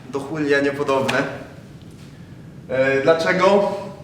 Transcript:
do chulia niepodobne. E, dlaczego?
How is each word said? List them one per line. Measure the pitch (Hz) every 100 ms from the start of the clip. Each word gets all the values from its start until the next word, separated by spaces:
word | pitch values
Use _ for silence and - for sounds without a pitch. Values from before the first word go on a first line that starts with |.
| -
do | 139
chulia | - 160 143 143
niepodobne. | 139 139 139 135 135 127 139 - - - - - - - - - - - - - -
E, | 131 135 135
dlaczego? | 143 165 165 180 190 202 - - - -